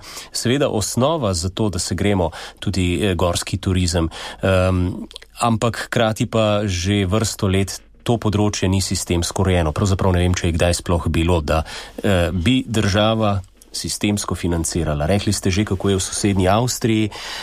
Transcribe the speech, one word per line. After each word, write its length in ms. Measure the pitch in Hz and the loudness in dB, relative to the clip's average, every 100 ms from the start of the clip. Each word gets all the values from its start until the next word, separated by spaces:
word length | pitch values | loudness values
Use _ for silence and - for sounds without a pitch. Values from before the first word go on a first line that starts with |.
| - - - | -4 -16 -12
seveda 380 | - 117 139 139 | -4 0 2 2
osnova 680 | 107 101 - 135 165 110 | 0 -2 0 0 2 0
za 140 | 90 92 | -2 -2
to, 200 | - 110 | -2 -2
da 100 | 92 | -2
se 160 | - | -4
gremo 360 | 90 98 98 82 - - - | -2 0 2 0 -4 -16 -10
tudi, 440 | - 98 90 87 | -4 0 0 0
eh, 120 | 98 | 0
gorski 420 | 90 90 85 - 98 | 0 0 0 -4 -4
turizem. 520 | - 92 90 85 82 - - - | 0 0 2 2 0 -4 -14 -4
Em, 540 | 98 95 92 92 90 - - - - | 2 4 4 2 0 -4 -10 -16 -18
ampak 420 | - 117 113 120 - | -2 0 2 0 -2
hkrati 420 | - 120 113 110 113 | -4 0 2 0 0
pa 360 | 113 107 104 | 2 2 2
že 420 | 107 87 90 104 | 0 -2 0 2
vrsto 420 | 95 107 110 - 101 | 2 2 0 -2 0
let 340 | 95 95 - - - | 2 0 -4 -16 -8
to 160 | - 117 | -2 0
področje 520 | 110 107 104 - 95 | 2 2 0 0 0
ni 120 | 95 | 0
sistemsko 640 | - 98 - 87 85 - | -2 -4 -2 -2 0 0
urejeno. 300 | 95 90 80 | 2 2 0
Pravzaprav 400 | - 101 92 98 | 0 0 2 2
ne 60 | 90 | 2
vem, 160 | 90 | 2
če 120 | 90 87 | 2 0
je 60 | |
kdaj 220 | 82 87 | 2 2
sploh 340 | 85 - 87 - | 0 0 0 0
bilo, 320 | 80 82 87 | 0 2 2
da, 220 | 73 78 76 - - - | 0 -2 -2 -8 -14 -6
eh, 340 | 107 92 85 | 0 2 2
bi 300 | 90 82 131 | 0 2 2
država 800 | 127 117 98 101 107 113 107 101 - - - | 0 0 2 2 2 2 0 0 -4 -16 -14
sistemsko 640 | - - - 104 104 - | -10 -8 -2 0 0 -2
financirala. 720 | 95 90 85 80 90 78 73 73 | -4 -2 0 0 -2 -2 0 0
Rekli 260 | 104 110 | 0 0
ste 180 | 98 - | -2 0
že, 140 | 92 | 0
kako 240 | 107 92 101 | 0 0 0
je 80 | 95 | 0
v 40 | |
sosednji 480 | - - 107 98 92 | -2 -2 0 2 4
Avstriji. 640 | 104 123 - 117 110 107 - - - | 4 2 0 0 2 0 -4 -12 -12